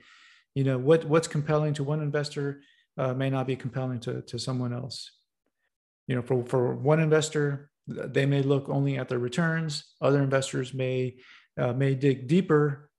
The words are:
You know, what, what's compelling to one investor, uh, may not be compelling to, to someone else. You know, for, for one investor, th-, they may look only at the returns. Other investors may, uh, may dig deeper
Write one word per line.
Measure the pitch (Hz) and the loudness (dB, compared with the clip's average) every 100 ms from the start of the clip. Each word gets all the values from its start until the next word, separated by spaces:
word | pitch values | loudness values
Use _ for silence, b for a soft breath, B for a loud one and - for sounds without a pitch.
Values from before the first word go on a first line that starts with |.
| B B B B B 139 | B B B B B -2
You | |
know, | 135 127 | 0 2
what, | 131 165 143 | 4 4 4
what's | 160 160 | 2 2
compelling | 151 147 151 151 147 | -2 0 2 0 -2
to | |
one | 139 156 | -2 -2
investor, | 147 147 143 151 143 139 B B B - | -2 -2 -4 -4 -6 -6 B B B -6
uh, | 131 | -4
may | 127 135 | -2 -2
not | 135 127 | -2 -2
be | 131 | -4
compelling | 127 131 131 123 | -6 -6 -4 -6
to, | 123 127 | -6 -8
to | - 120 | -8 -8
someone | 135 127 123 | -6 -4 -4
else. | 120 127 - - _ _ _ _ _ _ _ _ _ - | -6 -8 -12 -18 _ _ _ _ _ _ _ _ _ -6
You | 127 | -4
know, | |
for, | 120 127 | 0 -2
for | 120 131 123 | 0 0 0
one | 123 127 156 | 0 2 2
investor, | 156 156 151 151 147 139 - _ - | 4 2 2 0 -2 -4 -10 _ -12
th-, | - 135 | -10 -2
they | 135 139 | 0 2
may | 139 | 2
look | 139 139 139 | 2 2 0
only | 143 139 131 | 0 0 -2
at | 131 | -4
the | 123 | -4
returns. | 123 143 165 165 160 147 - - | -2 0 0 0 -2 -6 -10 -2
Other | 135 143 | 2 4
investors | 135 135 131 139 127 | 4 2 0 -4 -4
may, | 131 127 131 127 120 B B B - | -4 -2 0 -2 -6 B B B -4
uh, | 127 | -2
may | 123 139 | 2 2
dig | 131 139 123 123 | 2 2 2 2
deeper | 175 185 151 147 139 - | 2 4 4 4 -2 -12